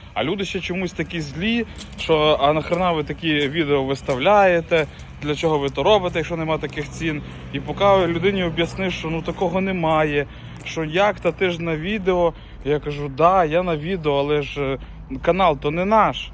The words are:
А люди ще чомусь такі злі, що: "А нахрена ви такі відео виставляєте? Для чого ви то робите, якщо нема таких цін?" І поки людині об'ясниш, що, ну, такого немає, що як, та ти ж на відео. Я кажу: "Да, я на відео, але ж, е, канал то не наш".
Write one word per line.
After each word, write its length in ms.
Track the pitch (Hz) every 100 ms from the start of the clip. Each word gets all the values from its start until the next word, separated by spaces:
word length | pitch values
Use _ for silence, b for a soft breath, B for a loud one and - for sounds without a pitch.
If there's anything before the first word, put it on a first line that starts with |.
| B
А 100 | -
люди 200 | 131 202
ще 160 | 185 185
чомусь 320 | - 180 175
такі 280 | - 160 170
злі, 460 | 143 143 208 233 220 B B -
що: 400 | - 156 151 147
"А 120 | 139
нахрена 400 | 156 143 175 180
ви 120 | 160
такі 440 | 147 147 165 147 139
відео 360 | 165 143 143
виставляєте? 1000 | 135 135 - 127 165 208 196 170 165 165 147 B B -
Для 120 | 147
чого 240 | 147 165 151
ви 120 | 139
то 120 | 135
робите, 360 | 160 214 180 170
якщо 180 | 156 165
нема 220 | 160 151
таких 320 | 151 151 147
цін?" 320 | - 165 151 - B B
І 80 | -
поки 460 | 147 151 202 196 170
людині 380 | 170 190 196
об'ясниш, 540 | 170 156 165 - 190 180
що, 120 | 160
ну, 120 | 160
такого 380 | 175 165 185 185
немає, 680 | 190 185 160 156 156 147 139 B B B
що 200 | - 165
як, 360 | 156 170 208 185
та 120 | 175
ти 180 | 160 185
ж 120 | 165
на 140 | 165 156
відео. 560 | 180 214 185 180 170 - B B
Я 140 | 135 147
кажу: 300 | 151 147 143
"Да, 360 | 135 170 190
я 180 | 160 165
на 140 | 180 156
відео, 360 | 156 190 151
але 300 | 139 143 147
ж, 200 | 139 143
е, 160 | 135 135 B B - 131
канал 360 | - 180 180 139
то 120 | 147
не 140 | 165
наш". 460 | 190 220 175 127 -